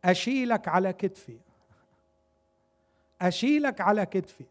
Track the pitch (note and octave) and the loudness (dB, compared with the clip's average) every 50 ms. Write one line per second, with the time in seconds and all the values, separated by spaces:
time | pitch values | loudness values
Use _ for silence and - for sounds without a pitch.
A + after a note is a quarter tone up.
0 | - F3+ F#3 F3+ - A#3 C4 C4+ B3+ A#3+ A#3 G#3 A#3+ - D#3 F3+ F#3+ F#3+ F#3 F#3+ | 4 2 2 2 0 -2 -2 -2 0 0 -2 -2 -2 0 0 0 0 0 -4 -2
1 | - F#3+ F#3+ - - - A#2 A2+ _ _ _ _ _ _ _ _ _ _ _ _ | -4 -6 -6 -6 -20 -20 -20 -20 _ _ _ _ _ _ _ _ _ _ _ _
2 | _ _ _ _ _ _ _ _ _ _ _ _ _ _ _ _ _ _ _ _ | _ _ _ _ _ _ _ _ _ _ _ _ _ _ _ _ _ _ _ _
3 | _ _ _ _ F3+ F3+ F3 - - B3+ D4 D4+ D4 C#4 - - F#3+ F#3 G#3+ G#3+ | _ _ _ _ -2 -2 -2 0 0 0 0 2 0 -2 -4 0 0 2 2 2
4 | G3 - - F#3+ F3+ - - _ C3+ _ | 0 -2 -4 -6 -6 -6 -14 _ -20 _